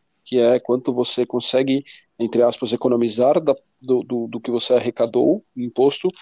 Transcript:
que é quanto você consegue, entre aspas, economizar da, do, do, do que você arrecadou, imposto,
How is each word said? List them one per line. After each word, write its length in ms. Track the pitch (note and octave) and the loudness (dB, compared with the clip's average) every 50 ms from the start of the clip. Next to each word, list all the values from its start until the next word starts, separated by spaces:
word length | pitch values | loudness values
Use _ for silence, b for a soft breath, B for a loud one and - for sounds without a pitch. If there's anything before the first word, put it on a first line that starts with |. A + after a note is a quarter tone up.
| _ _ _ _ _ | _ _ _ _ _
que 160 | - B2+ B2 | -4 0 2
é 200 | A#2 A#2 B2 B2+ | 4 4 2 2
quanto 340 | - - B2 C3 B2+ - B2 | 0 -2 -2 -2 -2 -2 -2
você 320 | B2 B2 - - B2 B2 | -2 -2 -2 -2 -4 -4
consegue, 580 | A#2+ - B2 - - - C3 C#3 C3+ C3 C#3 - B B B B B _ - | -2 -2 -4 -4 -2 0 0 0 2 0 -2 -2 B B B B B _ -6
entre 240 | A#2 A2 - A#2 A#2+ | -6 -2 0 2 2
aspas, 280 | A#2+ A2+ - C3 G#2+ | 2 0 -2 -4 -6
economizar 720 | A#2 A#2 - B2+ B2 A#2 A#2 A2+ G#2+ A#2 B2 C3+ D3+ F3+ | -4 -2 0 0 2 2 0 0 0 2 2 2 2 2
da, 140 | D#3+ D3 C3+ - - _ _ _ | 2 0 -2 -2 -6 _ _ _
do, 220 | B2+ B2+ B2+ A#2+ - | -4 -2 -2 -2 0
do, 240 | - B2 A#2 A#2 A2+ | -4 -6 -6 -6 -6
do 120 | A#2 A#2 | -10 -8
que 120 | A2+ B2+ | -6 -4
você 220 | A#2+ A#2 - - B2+ | -4 -4 0 2 2
arrecadou, 720 | A#2+ G#2 A#2+ - - A#2 A#2 - B2 B2+ C3+ F3+ G#3+ - _ _ B2+ | 2 2 0 -2 -2 -4 0 0 2 2 2 2 0 -4 _ _ -10
imposto, 500 | B2 A#2+ - - C3 C#3+ - - - F#3 B B | -8 -6 0 2 2 2 2 0 -4 -6 B B